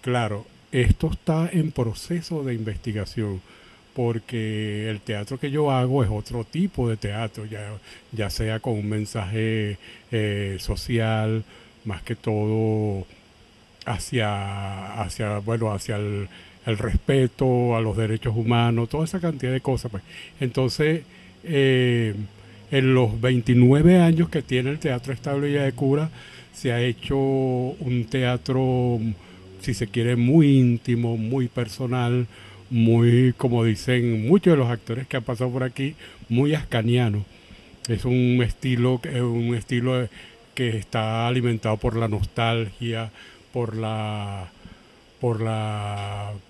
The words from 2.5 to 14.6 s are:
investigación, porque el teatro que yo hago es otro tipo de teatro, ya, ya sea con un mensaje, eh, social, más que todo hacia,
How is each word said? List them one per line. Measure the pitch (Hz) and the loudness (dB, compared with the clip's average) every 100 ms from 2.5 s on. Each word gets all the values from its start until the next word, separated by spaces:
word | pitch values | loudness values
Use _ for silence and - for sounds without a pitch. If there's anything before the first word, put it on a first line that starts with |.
investigación, | 117 110 101 - 107 95 - 104 95 - - - - _ | -4 -4 -6 -6 -6 -6 -4 -4 -6 -10 -20 -20 -20 _
porque | - 120 113 - 117 110 107 107 104 110 | -4 -2 -2 -6 -6 -4 -4 -4 -4 -6
el | 104 | -6
teatro | - 104 104 135 | -6 -8 -6 -8
que | 143 | -4
yo | 143 147 | 0 2
hago | 131 123 135 | 2 2 2
es | 107 | 0
otro | 107 - 117 | -2 -6 -8
tipo | 110 156 190 - 120 | -6 -4 -4 -2 -2
de | 107 | -2
teatro, | 104 104 113 - 107 | -4 -6 -8 -8 -12
ya, | 107 104 107 - - _ | -12 -12 -14 -16 -20 _
ya | 110 101 | -6 -6
sea | - 110 110 | -2 -2 -2
con | 127 | -2
un | 110 104 | -2 -2
mensaje, | 107 107 117 92 110 110 110 104 101 - - - | -4 -4 -6 -4 -2 0 0 -2 -6 -12 -20 -6
eh, | 117 107 101 101 95 | -2 0 -2 -4 -6
social, | - 98 - 117 110 110 110 110 104 - - _ 107 | -4 -6 -2 0 2 0 0 -2 -4 -16 -20 _ -10
más | 90 | -8
que | - | -8
todo | 117 - 107 107 110 110 110 107 98 92 - _ _ - _ _ _ - | -6 -2 -2 0 0 0 0 -2 -4 -8 -16 _ _ -20 _ _ _ -8
hacia, | 110 - 123 104 101 98 101 | -6 -4 -2 -2 -2 -6 -8